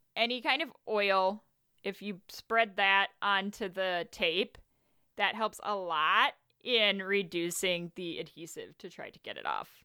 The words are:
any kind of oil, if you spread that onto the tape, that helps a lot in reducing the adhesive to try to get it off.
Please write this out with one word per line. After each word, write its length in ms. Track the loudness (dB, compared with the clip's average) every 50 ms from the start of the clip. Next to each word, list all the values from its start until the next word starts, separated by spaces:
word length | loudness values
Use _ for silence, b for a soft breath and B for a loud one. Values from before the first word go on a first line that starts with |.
| _ _ _
any 260 | 0 0 0 0 -2
kind 180 | 0 0 0 0
of 80 | -2 -6 -8 _ _
oil, 580 | -2 0 2 4 4 4 4 4 2 0 -2 -10 _ _ _ _ _ _ _
if 200 | -8 -8 -8 -6
you 180 | -10 -10 -10 -10 -14 -16
spread 480 | -18 -18 -6 0 2 2 2 2 0
that 320 | 2 4 4 6 4 4 2 -2 _
onto 460 | 0 0 0 0 0 -4 -6 -6 -6 -6
the 380 | -4 -2 -2 0 0 -2 -4 -6
tape, 460 | -4 0 0 2 2 0 -2 -2 -6 -16 -20 _ _ _ _ _ _ _ _ _ _
that 180 | 0 0 0 0
helps 260 | -2 -4 -4 -4 -6 -6
a 100 | -4 -4
lot 600 | -4 -4 -2 0 2 2 4 4 4 4 2 0 _ _ _ _ _
in 400 | -2 0 2 4 4 4 2 0
reducing 880 | -2 0 0 0 0 -2 -4 -4 -4 -2 -2 -2 -2 -2 -2 -2 -4 -8 -10
the 220 | -8 -8 -8 -6 -8
adhesive 560 | -10 -10 -12 -16 -16 -14 -14 -14 -14 -16 -16 -18
to 100 | -18 -18
try 200 | -14 -14 -16 -16
to 80 | -16 -16
get 160 | -16 -14 -12 -8
it 80 | -6
off. 360 | -4 -4 -4 -6 -10 -16 -20 _